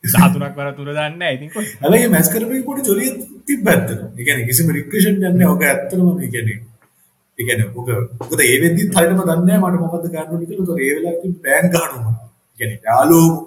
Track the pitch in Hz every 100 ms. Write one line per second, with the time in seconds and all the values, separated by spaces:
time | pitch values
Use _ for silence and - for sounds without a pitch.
0 | - 143 180 143 143 143 143 139 143 147
1 | 151 165 175 131 147 214 208 - 143 226
2 | 240 180 - 220 226 262 254 277 262 202
3 | 262 - - - - 277 - 160 113 110
4 | - - 123 139 120 127 165 143 - 214
5 | 190 196 185 180 180 - 151 139 - 185
6 | 180 - 120 120 113 110 - _ _ _
7 | _ _ _ _ 117 110 107 - 90 110
8 | - - - 160 131 131 165 170 180 180
9 | 170 185 170 165 180 185 180 175 165 165
10 | 170 165 156 170 165 208 180 165 135 147
11 | 170 170 185 180 - 143 180 170 170 131
12 | 113 117 - _ _ _ 107 101 110 120
13 | 139 165 165 165